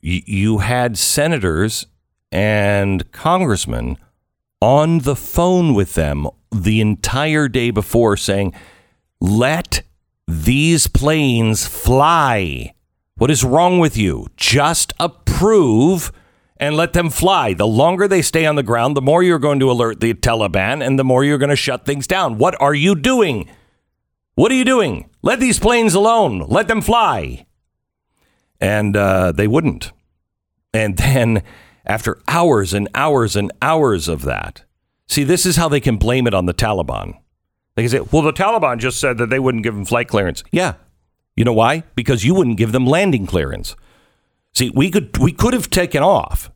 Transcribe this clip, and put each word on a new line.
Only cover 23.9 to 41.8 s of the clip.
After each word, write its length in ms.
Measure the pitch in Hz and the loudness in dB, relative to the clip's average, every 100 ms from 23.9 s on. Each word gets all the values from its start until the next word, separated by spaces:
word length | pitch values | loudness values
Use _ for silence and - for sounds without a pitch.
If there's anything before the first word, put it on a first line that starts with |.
| _ _ _ _ - | _ _ _ _ 0
What 180 | 202 | 2
are 20 | 262 | 2
you 80 | |
doing? 460 | 254 262 180 85 - _ | 2 2 0 -4 -12 _
Let 200 | - 240 | -2 0
these 180 | 254 208 | 0 2
planes 340 | 214 240 226 | 2 2 2
alone. 520 | 180 208 233 185 98 78 | 2 2 2 0 -2 -2
Let 220 | 135 214 | -2 0
them 100 | 220 | -2
fly." 680 | 196 233 208 120 71 62 - _ _ _ _ _ _ _ _ _ _ _ | 0 2 2 -2 -6 -12 -18 _ _ _ _ _ _ _ _ _ _ _
And, 340 | 95 107 104 101 | -2 0 0 0
uh, 360 | 101 95 92 | 2 2 0
they 160 | 85 104 | 0 0
wouldn't. 440 | 131 160 - - _ _ _ _ _ _ _ _ | 0 0 -4 -12 _ _ _ _ _ _ _ _
And 240 | - 107 95 | -2 -2 0
then 460 | 131 131 113 107 - - - _ - | 0 2 2 0 -4 -20 -20 _ -6
after 340 | 110 113 - - | -4 -4 -8 -4
hours 460 | 151 170 120 95 | 0 2 2 0
and 140 | 101 101 | -2 -4
hours 420 | - 151 139 113 104 | -2 0 0 0 -2
and 160 | 101 - | -4 -4
hours 460 | 135 160 143 98 80 | -2 2 2 0 -2
of 160 | 80 | -6
that, 400 | 67 53 50 - _ _ _ _ _ | -4 -6 -10 -16 _ _ _ _ _
see, 160 | - | -2
this 220 | 139 175 180 | 0 2 2
is 100 | 170 | 2
how 140 | 165 | 2
they 100 | 147 | 0
can 180 | 135 107 | 0 0
blame 300 | 107 127 120 | 2 2 2
it 60 | |
on 120 | 98 90 | 0 -2
the 80 | |
Taliban. 640 | 85 113 98 73 58 50 - _ _ _ _ _ - | -2 -2 -2 -4 -6 -10 -14 _ _ _ _ _ -4
They 80 | |
can 60 | 117 | -2
say, 120 | 123 - | -2 0
"Well, 100 | 147 | 0
the 120 | 151 | 0
Taliban 440 | 151 196 226 151 120 | 0 0 0 0 -2
just 220 | 127 120 | -4 -4
said 180 | 139 120 | -4 -2
that 120 | 117 | -2
they 100 | 131 | 0
wouldn't 240 | 131 120 | 0 0
give 120 | 110 104 | -4 -6
them 100 | 98 | -2
flight 220 | 120 120 | -2 0
clearance." 360 | 110 95 71 - | -2 -2 -6 -4
Yeah. 220 | 160 180 87 _ _ _ _ _ - | -2 -2 -6 _ _ _ _ _ -2
You 100 | 113 | 0
know 80 | |
why? 300 | 113 113 156 | 2 2 0